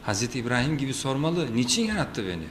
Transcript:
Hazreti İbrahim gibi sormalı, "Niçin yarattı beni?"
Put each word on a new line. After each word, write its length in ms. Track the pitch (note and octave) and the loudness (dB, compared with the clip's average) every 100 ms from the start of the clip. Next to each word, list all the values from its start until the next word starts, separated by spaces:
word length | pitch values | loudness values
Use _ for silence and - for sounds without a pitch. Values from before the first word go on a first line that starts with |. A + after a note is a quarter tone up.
Hazreti 360 | - A#2 A#2+ C3 | -2 -2 0 -2
İbrahim 380 | A#2 B2 C3 D3+ | 0 2 2 0
gibi 160 | C3+ | -2
sormalı, 640 | C3+ C3+ C3+ D#3 F3 C#3+ A2+ | -2 -2 0 0 0 0 2
"Niçin 300 | B2 - A3+ | 2 2 2
yarattı 420 | G#3+ D3 - G2 | 0 -2 -2 -4
beni?" 180 | F2 D#2 | -4 -8